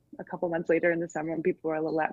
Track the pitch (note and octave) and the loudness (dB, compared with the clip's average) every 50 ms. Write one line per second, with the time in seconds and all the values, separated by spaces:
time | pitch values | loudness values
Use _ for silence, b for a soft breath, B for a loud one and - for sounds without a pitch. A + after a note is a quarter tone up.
0 | _ _ - - F#3 - - F3 - F3 E3+ E3 E3+ - E3+ E3 E3 F3 E3+ E3+ | _ _ -16 -16 -14 -10 -8 -4 -2 -2 -2 0 0 2 2 4 4 4 2 2
1 | E3+ E3+ - D#3+ D3+ D#3+ D#3+ D#3+ D#3+ F#3 F3 - - D#3+ D#3+ D#3 D#3 D#3+ D#3 D#3+ | -2 -4 -4 -6 -4 -4 -4 -2 0 0 0 0 -2 -2 -2 -2 -2 0 0 0
2 | D#3 - | 0 0